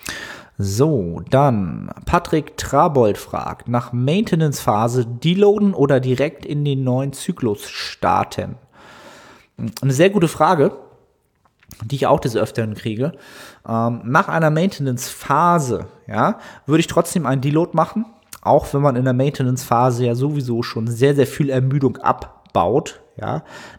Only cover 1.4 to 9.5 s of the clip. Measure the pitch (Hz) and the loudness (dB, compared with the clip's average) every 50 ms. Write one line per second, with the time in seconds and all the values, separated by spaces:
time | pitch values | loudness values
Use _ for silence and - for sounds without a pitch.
1.4 | 143 143 120 104 95 85 62 55 50 - - - - - - 175 - - - 156 | 4 4 2 0 -2 -4 -6 -8 -10 -12 -14 -12 -4 0 0 0 0 0 -2 -2
2.4 | 139 - - - - - - 139 165 175 - 131 120 107 98 - - - - - | -2 -4 -8 -12 -6 -2 2 4 4 4 4 4 4 4 2 0 -6 -8 -8 -6
3.4 | - - - - - - 117 120 120 - - 120 123 135 160 196 226 - - 160 | -6 -8 -10 -10 -6 -4 -2 -2 -2 -4 -4 -2 0 0 2 0 0 0 2 2
4.4 | 160 151 135 - - - 110 104 113 120 120 127 120 113 123 117 - 160 180 196 | 2 2 0 -2 0 0 2 2 2 2 2 0 -2 -2 -4 -2 0 0 2 6
5.4 | 202 202 202 214 202 202 190 - 143 139 143 127 127 127 127 120 139 151 - - | 6 6 6 6 2 2 2 2 2 4 4 2 2 2 0 0 0 -2 -4 -6
6.4 | - - 147 147 147 147 139 135 135 127 123 127 135 139 139 - - - 175 - | -10 -6 -4 -2 -2 0 0 0 0 0 0 0 -2 -4 -6 -6 -6 -6 -4 -2
7.4 | 135 113 101 101 - - - - - - - - - 92 90 95 98 - - - | -2 -2 -2 -2 -6 -10 -12 -10 -10 -10 -8 -4 0 0 2 2 0 -2 -4 -8
8.4 | 95 95 - - _ _ _ - - - - - - - - - - - - - | -8 -8 -10 -14 _ _ _ -20 -20 -20 -20 -20 -20 -20 -20 -20 -20 -20 -20 -20
9.4 | _ _ | _ _